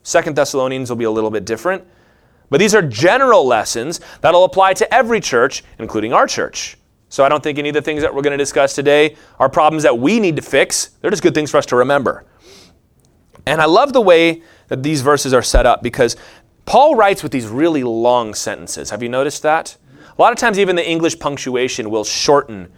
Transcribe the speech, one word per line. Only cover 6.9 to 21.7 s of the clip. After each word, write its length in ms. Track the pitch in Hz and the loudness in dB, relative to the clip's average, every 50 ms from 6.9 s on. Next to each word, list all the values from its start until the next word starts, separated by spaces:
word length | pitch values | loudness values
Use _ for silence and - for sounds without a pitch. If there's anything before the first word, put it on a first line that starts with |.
| _ _ _ _ | _ _ _ _
So 140 | - - 135 | -2 0 2
I 60 | 139 | 2
don't 140 | 147 147 139 | 2 0 -2
think 160 | 156 143 147 | -4 -6 -4
any 100 | 147 147 | -4 -4
of 60 | 147 | -4
the 60 | 151 139 | -4 -2
things 180 | 165 151 147 | -4 -4 -2
that 140 | 151 - - | -4 -4 -2
we're 80 | 139 143 | -2 -2
gonna 140 | 143 143 | -2 -2
discuss 360 | 139 139 135 - 147 139 135 - | -2 -4 -2 0 0 0 0 0
today 420 | - 139 147 143 147 151 147 - - _ _ _ | -2 0 2 4 4 2 2 -2 -6 _ _ _
are 100 | - 127 | -2 -2
problems 360 | 151 - 175 156 151 156 156 147 | 0 2 2 2 2 2 2 2
that 160 | 151 123 117 | 0 2 2
we 200 | 123 160 220 233 | 2 0 2 2
need 160 | 208 175 156 | 0 0 -2
to 60 | 127 | -4
fix. 480 | - - - 135 185 - - - - - _ _ | -4 -2 0 0 0 0 -2 -6 -8 -8 _ _
They're 120 | - 165 | -4 -4
just 100 | 202 170 | -2 0
good 140 | - 180 - | 0 0 0
things 160 | 156 151 135 | 0 -2 0
for 60 | - | 0
us 80 | 147 127 | -2 0
to 80 | - 131 | 2 2
remember. 480 | 123 123 131 143 143 120 98 - - - _ _ _ _ - - - - _ _ _ _ _ _ _ _ _ _ _ _ _ _ - - | 0 2 2 0 0 0 -2 -4 -6 -10 _ _ _ _ -20 -20 -20 -20 _ _ _ _ _ _ _ _ _ _ _ _ _ _ -10 -6
And 160 | 127 147 160 | -4 0 0
I 40 | 156 | 2
love 280 | 156 165 220 277 285 254 | 4 4 4 2 2 2
the 80 | 262 | 2
way 400 | 220 185 175 165 165 165 165 165 - _ _ _ _ - | 4 6 6 6 4 2 0 -4 -10 _ _ _ _ -10
that 120 | 131 131 | -8 -6
these 200 | 131 151 156 143 | -4 -4 -4 0
verses 300 | 120 139 147 139 - 135 | 0 2 0 0 2 2
are 120 | 131 123 107 | 2 2 2
set 240 | - - 131 120 | 2 2 2 4
up 160 | 120 113 - 113 | 4 2 0 -2
because 320 | 120 - - 123 117 - - - - - _ _ _ _ _ _ | -4 -2 0 0 0 -2 -6 -16 -20 -20 _ _ _ _ _ _
Paul 300 | - - 226 277 311 302 | 0 2 4 4 4 4
writes 260 | 220 208 202 196 - | 4 2 2 2 0
with 100 | - 147 | -4 -6
these 140 | - 131 113 | -6 -6 -6
really 380 | 104 110 131 156 170 160 143 127 | -6 -4 -2 0 0 0 -2 -2
long 500 | 120 113 113 117 123 123 123 117 107 101 | -4 -2 0 0 2 2 2 0 -4 -8
sentences. 560 | - - 110 98 69 85 85 - 80 71 - | -8 -8 -8 -8 -10 -10 -14 -12 -12 -12 -10
Have 140 | - 104 120 | -10 -10 -8
you 60 | 117 | -6
noticed 340 | 123 131 139 151 143 - - | -4 -4 -4 -4 -6 -4 -2
that? 340 | 151 156 160 - - - _ _ _ _ - - - _ | -2 -2 -2 -4 -8 -16 _ _ _ _ -20 -20 -8 _
A 20 | - | 2
lot 140 | 165 214 240 | 2 2 2
of 60 | 233 | 2
times 180 | 247 233 202 | 0 0 0
even 180 | 190 202 185 180 | 0 0 0 0
the 140 | 170 170 165 | 0 -2 -2
English 300 | 165 165 165 160 165 - | -2 -2 -2 -2 -2 -4
punctuation 720 | - 147 143 131 - 135 123 120 127 127 | -6 -8 -6 -8 -6 -4 -2 -2 -2 -2